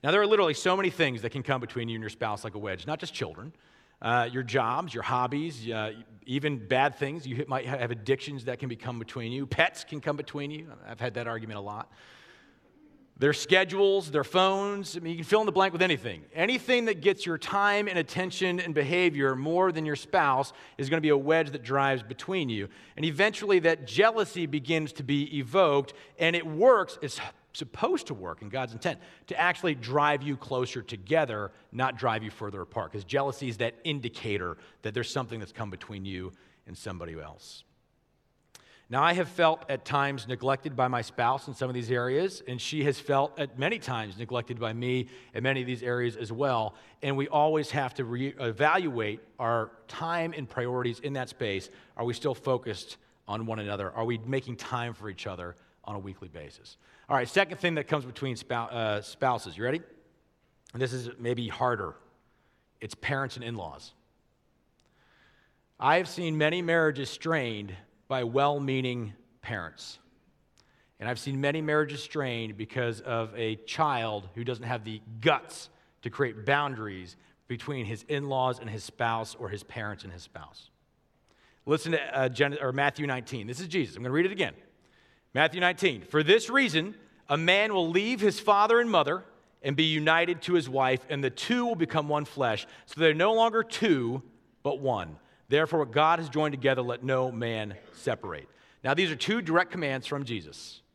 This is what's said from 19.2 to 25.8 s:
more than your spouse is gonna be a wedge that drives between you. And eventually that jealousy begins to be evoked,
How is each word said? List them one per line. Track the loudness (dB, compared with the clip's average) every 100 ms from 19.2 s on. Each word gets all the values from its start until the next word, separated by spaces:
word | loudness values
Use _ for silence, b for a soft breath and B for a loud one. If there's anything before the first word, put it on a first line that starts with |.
| 0 2
more | 0 4 4
than | 2 -2
your | -4
spouse | 0 4 4 4 0 B B B
is | 0
gonna | 2
be | 4
a | 4
wedge | 6 4 4
that | -4
drives | -2 2 4 2
between | -2 -12 -4 -2 -2
you. | -2 -6 B B B
And | -4
eventually | 2 2 2 4 6
that | 6 2 -2
jealousy | 6 8 8 6 0 -2
begins | -2 0 0 0
to | -6
be | 0 0 0 -4
evoked, | 0 6 6 6